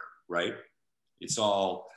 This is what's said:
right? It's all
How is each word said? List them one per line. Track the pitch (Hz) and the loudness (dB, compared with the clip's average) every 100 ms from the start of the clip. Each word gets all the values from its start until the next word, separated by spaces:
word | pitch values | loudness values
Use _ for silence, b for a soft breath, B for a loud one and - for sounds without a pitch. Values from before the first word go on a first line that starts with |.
| - - - | -16 -16 -4
right? | 87 92 110 - _ _ _ _ - | -2 0 -2 -12 _ _ _ _ -12
It's | - - | -4 2
all | 107 101 95 90 - | 4 4 2 0 -8